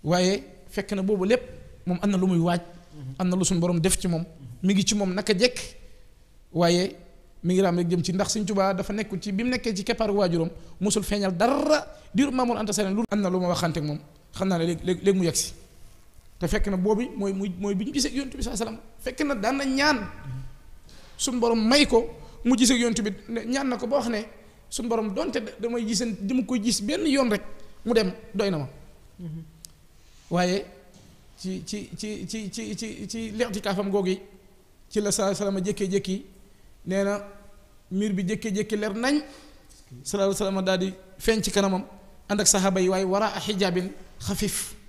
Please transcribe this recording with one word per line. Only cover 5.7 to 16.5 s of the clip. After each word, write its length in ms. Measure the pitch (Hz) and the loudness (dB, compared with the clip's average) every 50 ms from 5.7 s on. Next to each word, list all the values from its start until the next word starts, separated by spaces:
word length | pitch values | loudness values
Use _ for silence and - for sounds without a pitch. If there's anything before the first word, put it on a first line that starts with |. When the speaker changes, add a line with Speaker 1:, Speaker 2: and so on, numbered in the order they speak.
| - - - - - - - - - - - _ - - - - - | -12 -16 -18 -20 -20 -20 -20 -20 -20 -20 -20 _ -20 -20 -20 -6 0
Speaker 1:
waaye 440 | 156 175 170 175 175 180 190 - - - - - - - - - - - | 2 4 4 6 4 2 0 -4 -8 -18 -20 -20 -20 -20 -20 -20 -6 0
mi 120 | 170 180 | 2 4
ngi 60 | 185 190 | 4 4
raam 140 | 185 175 175 | 4 4 2
rek 100 | 175 165 | 2 2
jëm 140 | 180 180 147 | 0 0 0
ci, 100 | 139 165 | 0 0
ndax 200 | 190 202 - - | -2 0 0 0
Sëñ 80 | 226 208 | -2 -2
Tuubaa 260 | 175 214 196 190 196 196 | 0 2 2 2 2 2
dafa 180 | 185 190 - 202 | 0 -4 -4 -4
nekkul 280 | 208 214 214 - 175 | -4 -4 -4 -6 -6
ci, 120 | - 208 196 | -6 -4 -2
bi 100 | 190 233 | -2 0
mu 60 | 247 | 0
nekkee 240 | 254 247 - 233 208 | -2 -2 -2 -2 -4
ci 100 | 180 196 | -4 -2
keppaaru 300 | - 233 - 226 208 196 | -2 -2 0 0 0 2
waajuram, 320 | 202 202 175 165 170 160 170 - - - - - - | 2 2 4 2 2 0 -2 -4 -10 -16 -18 -8 -4
mosul 220 | 180 214 208 220 196 | -2 0 0 0 0
feeñal 340 | - 208 208 202 190 185 | -2 -2 0 0 -2 0
dara 480 | 170 202 247 277 277 294 302 302 294 - - - - - - - | 2 4 4 4 2 4 2 2 2 2 -4 -16 -20 -20 -4 0
diiru 160 | 185 285 277 233 | 2 2 2 2
Maam 160 | 262 254 240 | 0 0 0
Mor 80 | 240 202 | 0 -2
Anta 140 | 214 202 196 | -2 -2 0
Sali 220 | 180 214 190 190 | 0 0 0 0
lu 80 | 208 226 - | -2 -2 0
am 100 | - 208 | 0 0
na 80 | 202 180 | 0 2
lu 100 | 180 185 | 0 0
ma 80 | 180 175 | 0 0
waxante 300 | 175 - 180 165 156 170 | 0 0 0 -2 -2 -2
ak 60 | 147 | -2
moom, 140 | 151 147 151 - - - - - - - | -4 -6 -6 -8 -14 -20 -20 -20 -18 -6
xam 160 | - 196 190 | -2 0 0
naa 100 | 185 170 | 2 2
ne 60 | 165 | 2
léegi, 180 | 170 175 156 - | 0 -2 -2 0
léegi, 200 | 180 180 170 - | -2 -2 2 2
léegi 140 | 196 196 190 | 2 4 4
mu 60 | 180 | 2
yegsi. 280 | 165 - - - - - - - - - - - - - - - - - - - - - - | 2 0 0 -4 -4 -8 -14 -18 -20 -20 -20 -20 -20 -20 -20 -20 -20 -20 -20 -20 -20 -10 -6
Te 80 | 180 | -2
fekk 180 | 160 | 0